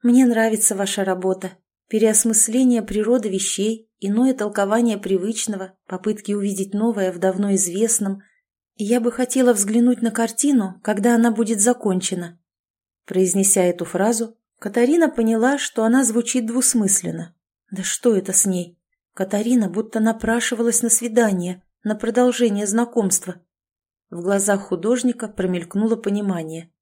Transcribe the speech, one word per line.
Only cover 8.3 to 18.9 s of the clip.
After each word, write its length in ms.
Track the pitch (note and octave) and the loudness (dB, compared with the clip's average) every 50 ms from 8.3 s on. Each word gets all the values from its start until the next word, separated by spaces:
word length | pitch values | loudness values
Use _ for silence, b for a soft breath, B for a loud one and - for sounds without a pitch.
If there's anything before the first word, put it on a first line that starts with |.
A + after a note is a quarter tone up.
| B B B _ _ _ _ _ _ | B B B _ _ _ _ _ _
Я 260 | _ G#3+ G3 A#3+ B3 | _ -2 0 0 2
бы 100 | A3+ A#3+ | 2 -2
хотела 440 | A#3 - B3+ B3 - C4 B3+ B3 A#3+ | -2 -2 -4 -2 2 4 4 4 4
взглянуть 480 | G3+ G#3 G3+ A3 A#3 A#3+ B3 B3 - | 2 0 0 2 2 4 4 2 2
на 80 | A#3 A#3 | -2 -4
картину, 680 | A3 A#3 A3+ A3 A3 - - C#4+ C#4+ B3 G3+ F#3+ F#3 - | -2 -2 -4 -2 -2 0 0 2 2 2 0 0 -8 -8
когда 320 | _ - G#3+ G3+ G3+ A#3+ A#3 | _ -2 -2 2 2 4 4
она 160 | A#3 A#3 A#3+ | 4 4 2
будет 320 | A3 G#3+ A#3 G#3 A3+ G#3 | 2 0 0 0 0 0
закончена». 760 | G3+ A#3+ B3 A#3+ - G#3 F#3 F#3 F3+ - F#3+ F3 F3 E3+ E3+ _ _ _ _ _ _ _ _ _ _ _ _ _ _ | 2 0 0 0 0 -2 -2 0 -2 -4 -6 -6 -8 -10 -14 _ _ _ _ _ _ _ _ _ _ _ _ _ _
Произнеся 560 | - - F#3 F#3+ F3+ E3+ G3 F#3+ F#3+ - G3 | -4 0 0 2 2 2 2 2 2 4 4
эту 240 | F3+ F3+ F3 F3 F3 | 4 2 2 -2 -6
фразу, 500 | E3 - F3+ G3 A3 A#3+ A3 A#3 A3+ - _ _ _ _ _ | -6 -2 0 0 0 0 -2 -4 -6 -8 _ _ _ _ _
Катарина 500 | - G3+ G3+ A#3+ A#3+ B3 D#4 E4+ E4 C#4+ | -12 -4 0 0 2 4 4 4 2 2
поняла, 480 | - - A3+ A3 A3+ A3+ A3 B3+ C#4+ | 2 0 0 0 2 2 2 2 0
что 280 | C#4 - - - - A3 | 0 -4 -6 -2 -2 0
она 200 | A3+ A#3+ C4 C4+ | 4 4 4 2
звучит 400 | A3+ A3 A#3+ A#3 - - B3+ A#3 | 2 0 -2 -2 0 -2 -2 -2
двусмысленно. 920 | A3 A#3 C4 B3 - - A#3+ G#3 F#3+ - - - F3 E3 D#3+ E3+ - _ _ _ _ _ _ _ _ | -2 -2 0 0 0 2 2 2 2 0 0 -2 -6 -8 -8 -10 -12 _ _ _ _ _ _ _ _
«Да 120 | G3 F#3+ | -12 -10
что 320 | F#3 - - - - B3 A3 | -8 -8 -8 0 0 2 2
это 200 | F#3+ G3 G3 F#3 | 2 0 0 0
с 100 | - - | 0 0
ней?» 340 | G3 F#3 F3+ F3 F3 - _ _ _ | 2 0 -4 -4 -8 -14 _ _ _